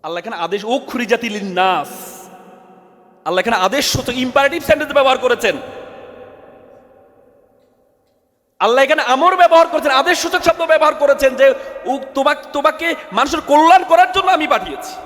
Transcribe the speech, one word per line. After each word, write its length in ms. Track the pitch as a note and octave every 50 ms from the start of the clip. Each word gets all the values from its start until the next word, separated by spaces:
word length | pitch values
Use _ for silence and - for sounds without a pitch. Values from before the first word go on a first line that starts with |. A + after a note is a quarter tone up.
আল্লাহ 160 | - D#3 E3+ F3
এখানে 180 | E3+ A3 A3
আদেশ, 280 | E3+ E3+ E3 F#3 G#3 G3
"উখরিজাতি 640 | A3 B3 C4+ - - - C4 A#3+ G3 A#3 A3+ A#3 A3+
লিন্নাস", 600 | G#3 G#3 G3 G3 F3+ F3+ F#3 F#3+ F3+ D#3+ C#3+ - - - - - - - - - - - - - - - - - - - _ _ _ _ _ _ _ _ _
আল্লাহ 160 | D#3 F3 F#3
এখানে 160 | F#3 A3+ A3+
আদেশ 360 | F#3+ F#3 G3 G#3+ C#4+ - -
সূচক 200 | - - - -
ইম্পারেটিভ 520 | A#3+ B3+ B3+ B3+ B3 C#4+ C#4 C#4 D#4+ E4 -
সেন্টেন্স 280 | - D#4 D4 D4+ D4+
ব্যবহার 260 | - C#4+ C4+ C4+ C4 B3+
করেছেন। 380 | B3+ B3+ A#3+ A#3+ - G#3 E3 C3+ - - - - - - - - - - - - - - - - - - - - - - - - _ _ _ _ _ _ _ _ _ _ _ _ _ _ _ _ _ _ _ _ _ _ _ _ _ _ _ _ _ _ _ _ _ _ _ _
আল্লাহ 240 | F#3 G#3+ A#3 C4 C4+
এখানে 180 | B3 D#4 D#4
আমর 340 | C4 A#3 B3+ C4 D#4+ F4+ F#4
ব্যবহার 300 | F#4 F4 E4 E4 E4 E4
করেছেন, 240 | E4 - D#4 - D4
আদেশ 280 | C4 C4 C#4 F4 F4 -
সূচক 240 | - E4+ F4 F4+
শব্দ 200 | F4 E4+ D#4+ -
ব্যবহার 320 | E4 D#4+ D#4+ D4+ D4+ D4+ D4+
করেছেন 420 | D4+ C#4+ C#4+ C#4 C#4 C4+ C4+ B3+
যে, 180 | - C4+ C4+ C4 C4 - - - - -
"উ-, 160 | - C4 C4+ - - -
তোমাক-, 320 | C#4 C4+ D4 D4 D4 - -
তোমাকে 420 | - C#4+ C4+ D#4 D4+ - E4 E4+ D#4+ - - -
মানুষের 280 | F#3 G#3+ C4 C#4 D4 D#4
কল্যাণ 440 | - - C#4+ D4+ D#4+ E4 F4+ F#4 F4+
করার 280 | - E4 F4 F#4 F#4
জন্য 180 | F#4 F#4+ F#4 F4+
আমি 160 | F#4 D#4+ D4+
পাঠিয়েছি 480 | - - - - E3+ - - - - - - -